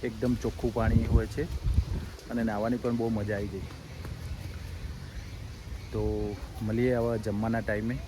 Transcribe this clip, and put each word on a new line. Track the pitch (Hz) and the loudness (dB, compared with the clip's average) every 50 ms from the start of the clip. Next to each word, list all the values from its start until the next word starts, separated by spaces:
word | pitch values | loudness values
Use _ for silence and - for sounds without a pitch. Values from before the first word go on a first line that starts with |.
| - | -2
એકદમ | 123 113 - - 123 123 113 - | -4 -2 2 2 2 2 4 2
ચોખ્ખું | 117 - - - 120 107 | 0 -2 2 -2 0 2
પાણી | 117 113 113 113 113 113 - - | 4 4 8 8 6 6 8 6
હોય | 226 220 220 - | 6 6 6 0
છે | - 98 180 - - - - - - - - - - - - - - - - | -2 -2 0 -2 0 2 4 4 4 4 2 0 -2 -4 -6 -10 -12 -10 -4
અને | 113 120 117 | -2 0 2
નાહવાની | 113 107 101 107 113 123 117 - | 2 2 2 2 2 2 2 2
પણ | 123 117 117 | 0 2 2
બહુ | 113 117 | 2 2
મજા | 113 107 101 101 107 101 | 2 2 2 0 0 -2
આવી | 101 101 95 | -2 -4 -4
ગઈ. | 95 92 - - - - - - - - - - - - - - - - - - - - - - - - - - - - - - - - - - - - - - - - - - - - - | -6 -6 -6 -10 -12 -12 -12 -12 -10 -8 -8 -8 -8 -8 -8 -8 -6 -8 -8 -8 -8 -8 -8 -10 -8 -8 -8 -8 -8 -10 -10 -10 -10 -10 -10 -10 -10 -10 -10 -10 -12 -10 -10 -10 -10 -10 -4
તો | - 110 107 107 107 104 107 104 104 101 - - - - 113 | -2 -2 0 0 0 0 -2 -4 -4 -6 -8 -10 -8 -6 -2
મળીએ | 107 110 113 123 127 123 120 | 0 2 2 4 4 4 2
હવે | 117 117 117 110 107 | 2 2 0 0 -2
જમવાના | 107 101 101 110 113 117 113 | -2 -2 0 0 0 0 0
ટાઈમે. | 107 110 107 104 107 113 123 135 - | 0 0 -2 -2 0 -2 -2 -4 -4